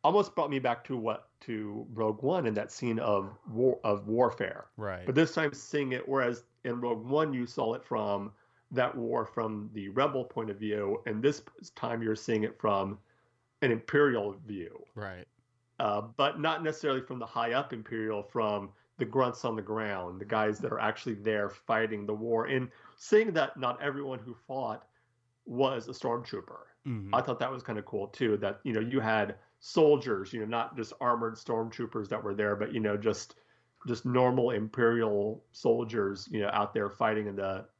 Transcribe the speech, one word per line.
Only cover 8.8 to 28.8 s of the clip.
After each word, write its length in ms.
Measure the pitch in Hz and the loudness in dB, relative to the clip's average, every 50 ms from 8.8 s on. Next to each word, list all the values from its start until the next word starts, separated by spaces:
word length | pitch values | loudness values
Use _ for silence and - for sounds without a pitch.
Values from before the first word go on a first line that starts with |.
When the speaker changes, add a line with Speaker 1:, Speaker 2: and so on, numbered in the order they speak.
| 123 - - | 2 2 0
Speaker 1:
war 280 | 127 117 113 120 120 110 | -4 -4 0 0 0 -2
from 440 | - - 123 113 110 107 104 104 110 107 | -2 -2 -2 -2 -2 -2 -4 -8 -8 -8
the 140 | 107 98 98 | -8 -8 -2
Rebel 340 | 95 123 139 147 135 131 120 | 2 2 2 2 2 -2 -4
point 260 | - - 123 113 107 | -4 -6 -6 -4 -4
of 80 | 101 98 | -6 -4
view, 440 | 107 104 104 104 101 98 107 - - | -2 -2 0 0 0 0 -2 -2 -2
and 160 | 120 107 107 | -4 -2 2
this 200 | 120 147 147 - - - _ - - - _ | 2 2 2 2 -10 -18 _ -20 -20 -20 _
time 260 | - - 120 117 113 | -6 -4 -4 -4 -2
you're 140 | 113 110 107 | 0 -2 -2
seeing 260 | 107 - - 113 107 107 | -2 0 0 2 2 2
it 140 | 110 - _ | 0 -2 _
from 400 | - 107 101 98 95 95 - - _ _ _ _ _ _ _ _ _ _ _ _ | 0 2 2 2 2 -2 -4 -8 _ _ _ _ _ _ _ _ _ _ _ _
an 80 | 147 127 | 2 2
Imperial 640 | 113 113 - - - 147 147 143 120 107 101 104 98 98 - | 2 0 -2 0 4 4 4 4 4 2 -2 -2 -6 -8 -10
view. 380 | 107 104 95 85 - - - - _ _ | -10 -8 -8 -8 -10 -12 -18 -20 _ _
Speaker 2:
Right. 320 | 107 104 98 92 90 90 _ _ _ _ _ _ _ _ _ _ - | -10 -10 -10 -10 -12 -16 _ _ _ _ _ _ _ _ _ _ 0
Speaker 1:
Uh, 220 | 120 107 104 104 107 113 - | 0 2 2 0 -2 -6 0
but 240 | - 139 147 151 156 | 2 2 2 2 0
not 220 | 147 160 160 151 165 | 0 0 0 0 -2
necessarily 360 | 156 151 - - 147 135 131 | -4 -4 -2 0 0 0 0
from 180 | 127 - 127 123 | -2 -6 -10 -10
the 80 | 117 | -10
high 260 | 117 - 117 117 117 | -6 -2 -2 0 2
up 200 | 120 131 143 123 | 0 0 -2 -2
Imperial, 500 | 131 113 107 - 120 113 110 110 107 104 | -8 -10 -8 -8 -6 -4 -2 -2 -2 -4
from 480 | 101 - - 120 113 107 104 101 98 92 - _ _ _ _ - | -6 -4 -2 0 0 2 0 -2 -4 -8 -14 _ _ _ _ -6
the 60 | 127 | -6
grunts 400 | 107 107 135 127 123 120 - - | 0 2 2 2 2 0 -2 -4
on 100 | 120 113 | -4 -4
the 60 | 110 | -4
ground, 580 | 95 - 107 113 110 104 101 92 90 87 90 92 | -4 -4 -4 -2 -2 -2 -4 -4 -6 -8 -8 -10
the 40 | 101 | -4
guys 340 | 104 113 110 107 107 104 104 | 0 2 2 2 2 0 -2
that 140 | - - | -4 -4
are 80 | - - | -2 0
actually 340 | 110 107 110 - - 131 110 | 0 0 -2 -2 -6 -6 -6
there 340 | 101 101 110 107 104 104 98 | -2 0 0 0 2 0 -2
fighting 560 | 98 - _ - 113 110 113 107 110 104 104 | -6 -10 _ 0 0 2 2 0 -2 -4 -4
the 80 | 101 107 | -4 -4
war, 320 | 104 113 117 117 113 113 | -4 0 0 0 0 2
and 220 | - 135 131 127 127 - - - - - | 0 0 0 -2 -4 -10 -20 -20 -20 -20
seeing 360 | _ - - 214 214 226 220 | _ 2 6 6 6 6 6
that 240 | 170 160 139 - - | 2 2 0 0 -2
not 240 | 139 135 123 123 - | -2 -2 -2 -2 0
everyone 380 | 139 143 135 139 139 135 131 117 | -4 -4 -4 -4 -6 -6 -8 -8
who 160 | 107 120 113 - _ | -10 -14 -16 -16 _
fought 400 | - 131 135 127 113 135 120 - _ _ _ _ _ _ _ _ _ _ _ _ | -8 -6 -4 -4 -4 -6 -8 -12 _ _ _ _ _ _ _ _ _ _ _ _
was 420 | - 120 123 135 131 135 120 - - | -8 0 2 2 2 2 -2 -6 -8
a 40 | |
stormtrooper. 640 | 127 - - 123 117 120 127 - - 98 - - - - - - _ _ _ | -10 -6 -2 -2 -2 -2 -4 -8 -10 -10 -10 -12 -18 -20 -20 -20 _ _ _
Speaker 2:
Mm-hmm. 280 | 139 120 107 98 98 107 | -8 -6 -6 -4 0 0
Speaker 1:
I 80 | 123 | 0
thought 160 | 127 131 120 - | 0 0 -2 -2
that 120 | 123 127 | -2 -4
was 120 | 135 127 | -4 -8
kinda 180 | - - 110 107 | -6 -6 -6 -6
cool 260 | 101 - - 101 98 - | -6 -4 -4 -4 -4 -6
too, 280 | - - 131 110 107 101 | -2 0 2 2 2 2
that, 220 | 104 98 101 - - | 2 -2 -2 -2 -4
you 80 | 123 113 | -2 0
know, 60 | 110 | 0